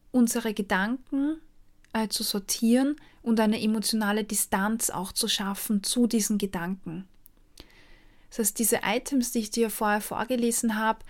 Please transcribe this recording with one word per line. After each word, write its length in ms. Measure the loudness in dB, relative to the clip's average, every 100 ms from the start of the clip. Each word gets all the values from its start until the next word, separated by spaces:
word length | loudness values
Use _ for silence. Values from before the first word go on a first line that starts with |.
| _
unsere 420 | 2 4 2 -2
Gedanken, 880 | -2 0 0 0 -4 -4 -2 0 -2 -10 -20 -20 -20 _
äh, 140 | -4 -2
zu 160 | -2
sortieren 720 | -4 -4 -4 0 4 4 2 -2 -10 -8
und 180 | 0 4
eine 220 | 4 2
emotionale 640 | 0 0 0 0 2 0
Distanz 680 | 0 -4 0 0 0 0 -2
auch 220 | -4 -6
zu 160 | -4 -2
schaffen 560 | -2 -4 -4 -2 0
zu 240 | 0 2 2
diesen 300 | 2 0 0
Gedanken. 680 | -2 -4 -6 -6 -10 -12 -14 -20 -20 -20 -20 -20 -20 -20 -20 -20 -20 -20 -10
Das 100 | -4
heißt, 200 | -2 0
diese 200 | 2 2
Items, 500 | 2 -2 0 0 0
die 60 | -2
ich 120 | -2
dir 180 | 0 -2
vorher 300 | 0 0 0
vorgelesen 800 | -2 -4 -2 0 2 2 0 0
habe, 220 | 0 -2